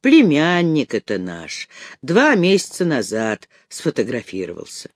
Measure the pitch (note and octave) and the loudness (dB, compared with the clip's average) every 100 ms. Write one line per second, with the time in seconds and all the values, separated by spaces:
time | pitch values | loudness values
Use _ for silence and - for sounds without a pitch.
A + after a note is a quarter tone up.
0 | C4+ D#4+ A3 D3 E3 F3 F3 D#3 B2+ A2 | 6 6 6 4 2 2 2 0 -2 -4
1 | - G2+ F2+ E2+ E2 - - - - - | -4 -6 -6 -10 -12 -14 -16 -20 -20 -18
2 | C3 F3+ D4+ A3 F3 F#3+ - - F3+ C#3 | 0 2 4 4 4 2 0 -4 -2 -2
3 | G#2 A2 A2 G#2 - _ _ - E3 - | -2 -4 -4 -6 -10 _ _ -6 -6 -4
4 | A2 A#2+ - F#2 F2 E2+ - - - | -4 -6 -8 -10 -10 -10 -16 -18 -18